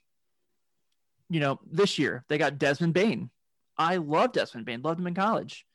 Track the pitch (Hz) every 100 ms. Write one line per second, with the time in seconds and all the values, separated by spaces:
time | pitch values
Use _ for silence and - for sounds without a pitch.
0 | _ _ _ _ _ _ _ _ _ _
1 | _ _ - 165 139 135 - 165 196 -
2 | 123 127 - 151 147 139 147 143 170 165
3 | 214 120 127 - _ _ _ - 160 180
4 | 147 156 240 185 110 120 110 117 147 170
5 | 180 175 202 208 - - -